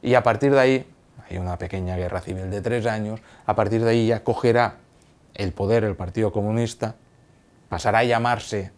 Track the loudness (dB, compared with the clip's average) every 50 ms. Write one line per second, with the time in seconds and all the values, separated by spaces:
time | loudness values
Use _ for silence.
0 | 2 4 4 6 6 4 2 4 2 4 4 6 6 4 4 2 -2 -6 -20 _
1 | _ _ _ -20 -18 -12 -10 -8 -6 -6 -6 -6 -8 -6 -6 -6 -4 -4 -4 -4
2 | -4 -4 -6 -8 -8 -8 -10 -8 -8 -6 -6 -6 -4 -4 -4 -2 -2 -2 -2 -4
3 | -4 -6 -8 -10 -14 -20 -20 -12 -4 -2 0 0 2 2 2 2 2 4 2 4
4 | 2 2 0 0 0 -2 -2 0 2 2 4 4 2 2 -2 -8 -20 _ _ _
5 | _ _ _ _ _ _ _ -6 -6 -6 -4 -4 0 2 2 2 2 0 -2 -4
6 | -8 -6 -2 -2 -2 0 0 -2 -2 -2 0 -2 -2 -2 -4 -6 -8 -8 -8 _
7 | _ _ _ _ _ _ _ _ _ _ _ _ _ _ -10 -4 -2 2 2 2
8 | 2 4 2 2 2 0 0 -2 -4 -6 -6 -6 -6 -6 -12